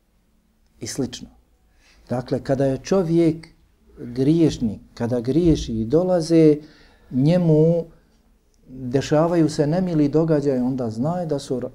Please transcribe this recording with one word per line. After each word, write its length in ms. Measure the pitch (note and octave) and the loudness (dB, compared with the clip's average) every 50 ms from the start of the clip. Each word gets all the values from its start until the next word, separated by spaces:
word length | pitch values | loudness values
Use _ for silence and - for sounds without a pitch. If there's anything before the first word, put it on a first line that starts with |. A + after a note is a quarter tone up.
| _ _ _ _ _ _ _ _ _ _ _ _ _ _ _ _ | _ _ _ _ _ _ _ _ _ _ _ _ _ _ _ _
I 60 | A#2+ | -14
slično. 420 | A2+ - - C3 A#2+ - - - - - _ _ _ _ _ _ _ _ _ _ _ _ _ _ - | -10 -6 -6 -6 -6 -8 -12 -18 -18 -20 _ _ _ _ _ _ _ _ _ _ _ _ _ _ -8
Dakle, 340 | A#2+ B2+ B2 - C3+ A#2+ - | -6 -6 -6 -4 -6 -6 -4
kada 200 | - C#3 B2+ C#3 | -2 -2 0 0
je 140 | C3+ C3+ C3 | 0 -2 -2
čovjek 680 | - - F#3+ G3 F#3 D#3+ E3 E3 E3+ D#3+ D3+ D#3+ - - _ _ _ _ _ _ _ _ - - | -4 -2 0 0 0 2 2 2 2 2 0 -2 -6 -20 _ _ _ _ _ _ _ _ -20 -16
griješnik, 840 | C#3 A#2+ A#2+ B2+ C3+ C#3+ D#3+ E3+ E3 D#3 D#3+ - B2+ G#2+ F#2+ F2+ - - - | -16 -10 -4 0 2 2 4 4 4 2 2 0 -4 -4 -4 -6 -12 -16 -10
kada 260 | - A#2 A2+ B2 B2 | -6 -6 -4 -4 -2
griješi 520 | A2+ B2+ C3 D#3+ F3+ E3 D3 B2+ - - A#2 | -2 0 0 2 4 2 2 2 0 -4 -4
i 120 | A2 A2 | -4 -2
dolaze 720 | A2 C3+ D#3+ F3+ F#3 F3+ F3 D#3+ D#3 E3 E3 D#3+ D#3 D3 D3+ - - - - - _ _ _ _ - | 0 0 0 2 2 0 0 0 2 4 6 6 6 4 4 0 -10 -20 -20 -20 _ _ _ _ -6
njemu, 720 | - B2+ C3+ D3+ F3 F3+ F3 E3 D#3 D3+ D#3 E3 E3+ E3+ E3 - - _ _ _ _ _ _ _ _ _ _ _ _ _ _ - | -2 0 2 2 2 2 2 4 4 4 4 4 2 0 -2 -6 -12 _ _ _ _ _ _ _ _ _ _ _ _ _ _ -20
dešavaju 800 | C3 C3 C3 B2 B2 C#3 C3 - D#3 D3 D#3+ E3+ F3+ E3+ D#3+ C#3+ | -14 -12 -6 -4 -2 -2 -2 0 0 2 2 2 2 2 2 2
se 180 | D#3 - D3+ | 0 0 -2
nemili 420 | C#3+ D#3+ F#3 F#3 F3+ E3+ D3+ D3 C3+ | 0 0 0 -2 0 0 0 0 2
događaji, 520 | C3 D#3 E3+ D#3+ D#3+ D3 C3+ C#3+ C3 B2+ | 2 0 0 2 0 0 0 0 0 0
onda 300 | B2 B2+ C3+ B2+ B2 A2+ | 0 -2 -2 -2 -4 -4
znaj 360 | G#2+ A2+ B2+ D#3 F3 F3+ F3+ | -4 -4 -4 -4 -4 -4 -4
da 120 | D#3+ D3 C#3 | -4 -4 -6
su 220 | - - C#3 B2 | -4 -6 -6 -6
ra-, 100 | A#2+ - - | -6 -8 -10